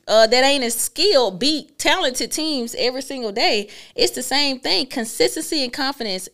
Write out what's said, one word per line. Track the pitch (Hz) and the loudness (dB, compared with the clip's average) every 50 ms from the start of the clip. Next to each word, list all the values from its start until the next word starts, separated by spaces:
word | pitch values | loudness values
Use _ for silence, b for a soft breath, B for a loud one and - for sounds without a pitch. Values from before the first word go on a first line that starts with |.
| _ | _
uh, | - 208 220 226 | 2 6 6 6
that | 220 240 254 262 | 6 6 4 4
ain't | 277 285 285 247 | 4 4 2 0
as | 233 233 | -2 -2
skilled | - - - - - 339 403 381 269 240 202 190 170 | -4 -4 -4 -2 0 2 4 4 4 2 2 0 0
beat | 226 294 311 285 - - _ - | 0 0 0 0 -4 -8 _ -2
talented | - 320 302 381 349 277 254 - 262 - - | 0 2 2 2 0 -2 -2 -4 -4 -4 -4
teams | - 311 320 302 262 233 233 - | -4 -4 -4 -4 -4 -4 -6 -4
every | - - 247 233 269 262 | -2 -2 -2 -2 -4 -8
single | - 277 262 240 214 | -8 -8 -6 -6 -4
day. | 202 233 302 359 262 208 202 B B B B B B | -2 0 0 2 2 0 -2 B B B B B B
It's | - - 359 | 0 0 0
the | - 247 | 0 -4
same | 247 - 262 277 294 277 262 254 | -4 -2 0 0 0 0 -2 -4
thing. | - 285 359 381 285 | -4 -2 -2 -2 -2
Consistency | - - - 226 220 - - 320 339 - 330 311 - 339 302 262 | -4 -4 -6 -6 -4 0 2 2 2 2 -2 -6 -4 -2 -2 -2
and | 247 | -4
confidence. | - - 269 262 277 - - 214 185 185 - - | -4 -4 -4 -4 -4 -4 -6 -6 -6 -6 -8 -12